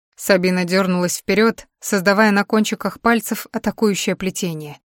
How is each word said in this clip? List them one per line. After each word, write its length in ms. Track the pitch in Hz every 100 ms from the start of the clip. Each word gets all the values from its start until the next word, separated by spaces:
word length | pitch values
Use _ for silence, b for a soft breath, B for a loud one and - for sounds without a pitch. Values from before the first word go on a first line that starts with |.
| _
Сабина 500 | - - 190 185 180
дёрнулась 540 | 175 190 185 180 175 -
вперёд, 480 | - 190 226 - - _
создавая 500 | - 202 180 196 220
на 140 | 202
кончиках 560 | 202 220 214 214 196 -
пальцев 480 | 233 233 - 214 -
атакующее 640 | 220 214 - 214 185 -
плетение. 640 | 180 185 - 180 156 147 147 _